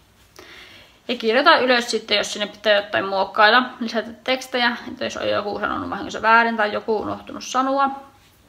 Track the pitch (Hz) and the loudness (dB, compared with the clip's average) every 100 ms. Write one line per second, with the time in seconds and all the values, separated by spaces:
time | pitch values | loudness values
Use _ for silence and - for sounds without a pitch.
0 | _ _ _ - - - - - - _ | _ _ _ -20 -20 -20 -20 -20 -20 _
1 | - 240 226 233 294 285 254 247 233 220 | -8 -4 0 4 6 6 6 2 2 -4
2 | - 208 196 214 208 - 220 202 202 226 | 0 -2 -2 -6 -8 -4 2 2 2 -2
3 | 196 196 196 - 214 240 247 - 226 226 | -2 -2 -2 4 6 6 2 -6 -6 -6
4 | 220 226 - 262 - 247 240 233 - - | -6 -8 -4 -4 -2 -2 -2 -2 -10 -8
5 | 226 - - 208 208 202 - - - 196 | -8 -4 -2 -2 -2 -4 -4 -4 -6 -8
6 | - 208 214 226 233 226 208 208 208 214 | -8 -4 4 4 4 0 -2 -4 -4 -4
7 | 202 202 - 208 - 254 269 277 269 269 | -4 -8 -10 -14 -6 -4 0 0 0 -2
8 | - _ _ _ | -16 _ _ _